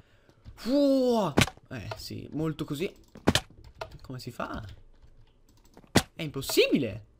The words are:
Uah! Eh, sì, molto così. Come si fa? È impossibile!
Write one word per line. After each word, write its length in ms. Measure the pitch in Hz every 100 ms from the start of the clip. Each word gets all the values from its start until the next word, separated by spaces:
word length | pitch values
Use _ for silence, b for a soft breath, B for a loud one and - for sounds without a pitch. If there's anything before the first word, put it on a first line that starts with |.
| b b b b b - 214
Uah! 680 | 277 285 269 254 233 180 139 - - -
Eh, 180 | 131 107 -
sì, 320 | - 110 -
molto 340 | 143 160 143
così. 240 | 151 143 196 - - - - - - - - - - -
Come 200 | - 127
si 100 | 123
fa? 320 | - - 311 104 - - - - - - _ _ _ _ - - - -
È 80 | -
impossibile! 840 | 160 135 135 - 523 269 117 107 -